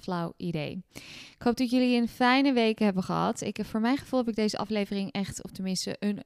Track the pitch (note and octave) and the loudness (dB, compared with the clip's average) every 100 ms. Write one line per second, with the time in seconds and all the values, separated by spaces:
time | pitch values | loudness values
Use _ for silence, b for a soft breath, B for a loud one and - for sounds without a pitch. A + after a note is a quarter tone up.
0 | - F3 E3 - F3+ D#3+ C#3+ F#3 - B | -6 -4 -6 -6 -6 -4 -6 -8 -12 B
1 | B B B B A#3+ A#3 B3+ B3+ B3+ A#3+ | B B B B 0 2 2 4 4 4
2 | A#3 - B3 C4 C#4 B3 A3+ A3 G#3+ F#3 | 2 2 4 6 4 4 2 4 2 2
3 | F#3 E3 F3 A3+ - - G#3 A3+ A3+ C#4 | 0 2 0 0 -4 -6 -4 0 0 0
4 | - B3+ A#3 G#3+ G#3+ - G3+ G#3+ G3+ G3+ | 0 0 0 0 0 0 -2 -2 -2 -2
5 | G3 - F#3+ - - - F#3+ F#3 - - | -4 -4 -6 -8 -12 -8 -4 -4 -4 -4
6 | G#3 G#3 | -2 -2